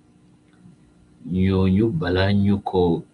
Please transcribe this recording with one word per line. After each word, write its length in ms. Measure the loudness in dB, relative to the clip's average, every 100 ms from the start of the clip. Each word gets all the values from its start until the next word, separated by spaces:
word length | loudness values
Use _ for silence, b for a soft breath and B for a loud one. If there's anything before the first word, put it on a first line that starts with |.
| _ _ _ _ _ _ -20 -20 _ _ _ -18 -6
Ñooñu 640 | -2 0 2 2 2 0
balaa 400 | -2 -2 0 0
ñu 320 | 2 0 0
ko 400 | -2 0 0 0 -6